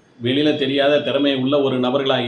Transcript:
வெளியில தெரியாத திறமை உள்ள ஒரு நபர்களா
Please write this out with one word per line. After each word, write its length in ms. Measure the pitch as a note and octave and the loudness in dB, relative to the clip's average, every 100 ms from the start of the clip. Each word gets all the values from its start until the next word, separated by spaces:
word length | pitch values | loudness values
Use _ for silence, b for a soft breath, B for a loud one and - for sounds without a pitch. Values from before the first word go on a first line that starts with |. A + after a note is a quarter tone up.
| _ - | _ -8
வெளியில 360 | A#2+ C3+ D3+ D3 | -2 0 0 0
தெரியாத 420 | C3+ C#3 C#3 D3 | -2 0 2 2
திறமை 340 | - C3+ C#3+ | 0 0 0
உள்ள 280 | C3 C3 C#3+ | 0 0 0
ஒரு 180 | C3+ B2+ | 0 0
நபர்களா 360 | B2 C3+ C3+ B2+ | 0 0 0 -2